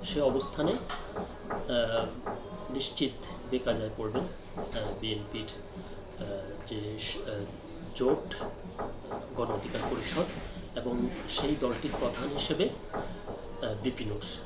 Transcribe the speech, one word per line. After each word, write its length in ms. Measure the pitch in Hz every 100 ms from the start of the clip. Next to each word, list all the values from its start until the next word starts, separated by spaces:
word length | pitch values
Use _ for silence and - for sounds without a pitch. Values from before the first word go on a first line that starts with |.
সে 160 | - 147
অবস্থানে, 520 | 139 131 - - 156
আহ, 1300 | 240 - - - - - - - - - 120 113 113 - - - 165 - 185 -
নিশ্চিত 540 | 131 - - 139 - - - -
বেকায়দায় 400 | 127 123 110 110 -
পড়বেন, 260 | 110 120
আহ, 720 | 180 - - - 101 117 107 98
বিএনপির, 420 | 110 104 104 110
আহ, 840 | 107 - - 92 - - - - - - - - -
যে, 320 | 110 104 107
আহ, 460 | - - - 104 98 - - - -
জোট 400 | - 127 151 - - - - - - - - - - - 120
গণ 100 | 117
অধিকার 340 | 104 - 117 107
পরিষদ 340 | 127 - - 175 - - - - -
এবং 300 | 120 120 190 160 -
সেই 280 | - 147 147
দলটির 300 | 127 110 151 -
প্রধান 280 | 123 - 139
হিসেবে, 400 | 143 - 156 220 - -
আহ, 800 | - - - - 135 - 95 120 104
ভিপি 220 | 127 120
নূর। 180 | 107 101 - -